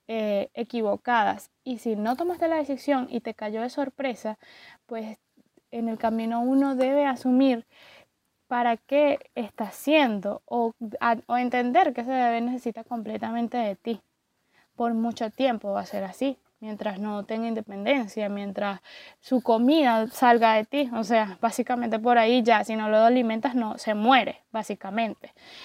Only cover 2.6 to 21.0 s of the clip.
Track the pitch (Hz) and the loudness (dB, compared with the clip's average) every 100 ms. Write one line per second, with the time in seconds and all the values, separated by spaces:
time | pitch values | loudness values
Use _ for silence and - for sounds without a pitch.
2.6 | 285 269 - 269 247 247 226 214 214 220 | -2 -4 0 -2 -2 -6 -8 -8 -8 -6
3.6 | 240 269 269 - 269 226 214 214 _ - | -6 -4 -6 -6 -8 -6 -8 -10 _ -20
4.6 | - - - 226 220 214 _ _ _ _ | -20 -20 -14 -10 -10 -14 _ _ _ _
5.6 | _ 233 226 220 226 226 226 233 247 269 | _ -8 -6 -2 -2 -2 -2 -2 2 4
6.6 | 277 262 262 285 285 254 254 254 269 233 | 2 2 2 2 2 0 2 4 4 2
7.6 | - _ - - _ _ _ _ - 247 | -2 _ -20 -20 _ _ _ _ -6 -2
8.6 | 240 226 - 277 294 285 - - 208 - | 0 -2 0 2 4 2 -4 -10 -8 -6
9.6 | 208 - - 311 262 208 202 - - 240 | -10 -6 2 4 4 0 -4 -8 -6 -2
10.6 | 226 - 226 214 233 233 - 240 247 247 | -2 -4 -10 -2 0 0 0 -2 0 0
11.6 | 247 285 381 247 233 262 240 233 240 247 | 2 4 2 0 -2 0 0 0 -2 -4
12.6 | 240 226 226 240 214 214 220 233 233 247 | -6 -8 -8 -10 -8 -8 -6 -4 -4 -2
13.6 | 214 190 - 214 _ _ _ _ _ _ | -4 -4 -6 -8 _ _ _ _ _ _
14.6 | _ - 233 226 233 214 220 - 262 226 | _ -4 -2 0 -2 -4 -6 0 0 0
15.6 | 202 202 190 202 190 - 277 262 _ _ | -4 -4 -4 -6 -8 -4 -4 -4 _ _
16.6 | 220 214 214 190 208 208 202 220 233 220 | -12 -8 -8 -6 -6 -6 -6 -6 -4 -6
17.6 | 214 196 208 277 208 220 208 202 202 196 | -8 -6 0 0 -2 -4 -6 -4 -8 -6
18.6 | 202 190 - - - - - 254 233 226 | -6 -6 -12 -20 -20 -18 -2 0 2 2
19.6 | 247 320 262 226 220 - 247 233 226 220 | 4 4 4 2 0 2 4 6 6 2
20.6 | 214 285 262 233 | 0 -2 -2 -2